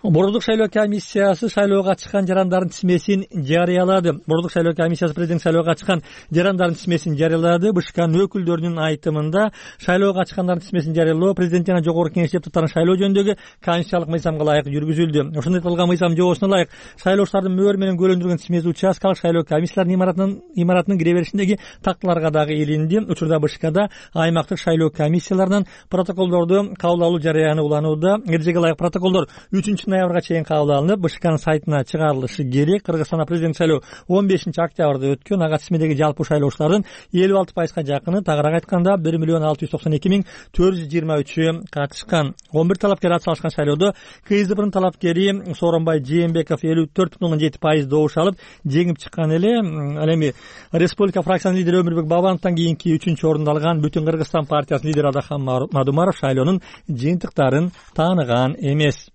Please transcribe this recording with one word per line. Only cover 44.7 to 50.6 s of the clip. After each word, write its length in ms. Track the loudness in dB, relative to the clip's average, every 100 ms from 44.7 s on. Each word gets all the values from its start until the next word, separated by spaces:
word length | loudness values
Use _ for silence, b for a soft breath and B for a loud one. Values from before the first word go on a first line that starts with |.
талапкери 840 | 0 -2 -2 -2 2 0 -2 -6
Сооронбай 460 | -2 0 2 2 0
Жээнбеков 640 | 0 0 2 0 -2 -2
элүү 260 | 0 0 0
төрт 240 | 0 -2
бүтүн 120 | 0 -2
ондон 80 | 0
жети 220 | 0 0
пайыз 260 | 0 0 2
добуш 300 | 2 2 2
алып, 180 | 0 -2 B B -2
жеңип 320 | 0 2 -2
чыккан 320 | -8 -4 0
эле. 300 | 2 2 2
М, 380 | -2 -4 -6 -2
ал 120 | 0
эми 240 | 2 0 B B B